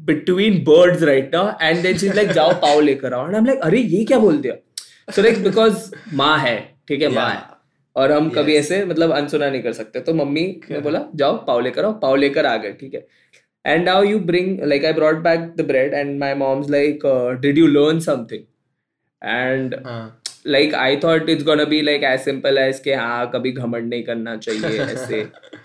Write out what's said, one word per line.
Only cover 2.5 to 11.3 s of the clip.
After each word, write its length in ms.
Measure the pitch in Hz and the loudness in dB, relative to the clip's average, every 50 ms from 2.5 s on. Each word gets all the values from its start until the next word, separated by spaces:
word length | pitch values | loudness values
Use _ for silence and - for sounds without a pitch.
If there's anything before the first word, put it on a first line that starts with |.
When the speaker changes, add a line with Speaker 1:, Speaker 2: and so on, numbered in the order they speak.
| 180 | 4
Speaker 1:
पाव 260 | 170 - 147 147 151 | 2 4 4 4 6
लेकर 340 | 151 147 135 - - 127 123 | 4 4 2 0 -2 -6 -6
आओ।" 140 | 123 135 160 | -4 -4 -2
And 100 | 196 220 | 0 0
I'm 80 | 220 | 2
like, 140 | 254 269 269 | 2 2 0
"अरे, 180 | - 160 185 247 | 0 0 0 2
ये 280 | 247 190 156 202 220 | 0 0 0 0 2
क्या 140 | 220 269 240 | 2 2 4
बोल 180 | 220 202 160 - | 4 4 4 2
दिया?" 160 | 139 123 - - _ _ - - - - - _ _ - - | -2 -4 -8 -8 _ _ -16 -16 -16 -16 -20 _ _ -6 0
So, 120 | - 196 | 2 4
like, 180 | 233 233 196 190 | 4 4 4 0
because 500 | 190 190 220 220 220 202 - - - - - - - 156 | 0 2 4 4 4 2 0 -6 -12 -16 -18 -14 -8 -4
माँ 260 | 139 139 147 156 147 | 0 2 2 2 2
है, 360 | 139 123 117 104 104 - _ _ _ - | 2 0 -2 -4 -6 -12 _ _ _ -6
ठीक 140 | 147 139 | -4 0
है, 80 | 151 143 | 0 0
माँ 220 | 123 113 117 120 | 0 0 -2 -2
Speaker 2:
Yeah। 60 | 101 - | -4 -6
Speaker 1:
है, 60 | - - - _ _ _ _ _ _ _ - | -10 -16 -20 _ _ _ _ _ _ _ -2
और 160 | 127 135 135 | 0 2 2
हम 180 | 147 151 156 160 | 4 2 2 0
कभी 220 | - 156 151 151 | 0 0 0 2
Speaker 2:
Yes। 80 | 151 147 | 2 2
Speaker 1:
ऐसे, 260 | 143 151 175 196 202 | 2 0 -2 -2 -2
मतलब, 260 | 180 170 156 165 165 | -2 0 0 0 2
अनसुना 380 | 147 143 147 139 160 151 143 139 | 2 0 -2 -2 -2 -2 -2 -2
नहीं 140 | 135 127 110 | -2 -2 -4
कर 100 | 120 107 | -6 -6
सकते। 260 | - 110 - - 123 | -8 -10 -12 -10 -10
तो 140 | - - 165 | -4 -2 -2
मम्मी 280 | 160 143 139 143 156 | -2 -2 -2 -2 -2
ने 120 | 170 190 185 | -4 -4 -6
Speaker 2:
Correct। 300 | - - - 135 147 143 | -10 -12 -10 -8 -6 -4
Speaker 1:
बोला, 220 | 147 151 202 294 - - | -4 -4 -4 -6 -6 -4
"जाओ, 300 | 156 175 160 | -2 0 0